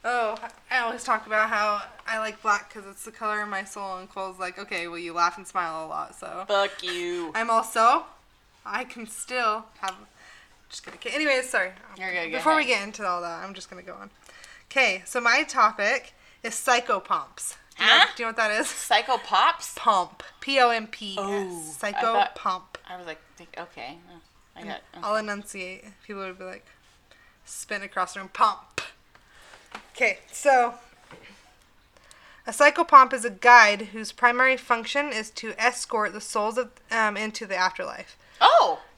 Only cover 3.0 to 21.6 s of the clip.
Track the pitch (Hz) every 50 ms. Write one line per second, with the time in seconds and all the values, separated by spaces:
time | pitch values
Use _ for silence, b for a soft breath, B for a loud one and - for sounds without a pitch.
3 | - 220 220 - 226 214 208 208 208 208 196 190 202 202 - 214 202 190 185 185
4 | 185 196 - 196 190 190 180 180 185 180 180 185 202 - 202 175 170 170 170 170
5 | 175 170 165 170 170 175 175 208 185 - - 185 175 165 160 160 160 156 156 156
6 | 151 - - - - - 151 175 196 202 208 196 196 196 - - 175 180 180 175
7 | 175 175 175 175 170 160 - 220 233 233 226 226 226 - - 233 226 240 277 330
8 | 330 - - _ _ _ _ _ _ _ _ _ _ 208 202 226 254 254 - 240
9 | 226 226 - - - - 247 254 240 214 214 226 214 - _ - - 190 190 202
10 | 208 _ B B B B B B B B B B _ _ - - - - - -
11 | - - 208 285 311 294 262 254 254 254 - 214 185 185 190 - - - - 190
12 | 190 185 180 180 170 160 156 - - 311 311 311 294 247 240 202 202 208 208 -
13 | 208 185 180 175 175 170 165 165 180 196 196 185 180 - 190 180 180 185 165 196
14 | 202 202 _ B B B B B B B B B B B - 277 262 214 185 185
15 | - - - 254 240 233 240 285 311 302 - 262 220 214 - - 202 214 262 311
16 | - - b b b b b b - 226 220 - - 269 247 240 247 247 214 190
17 | - - 196 160 139 - - - - - - - _ _ - - 185 214 247 320
18 | 403 415 - - 233 226 220 233 220 214 214 220 - - - - - - 226 214
19 | 233 - 254 - - - 208 190 240 - - - - - - - - 233 208 190
20 | 175 - - - - - - _ - 269 277 269 247 240 233 226 220 220 - -
21 | 214 202 190 202 196 196 202 202 196 185 175 170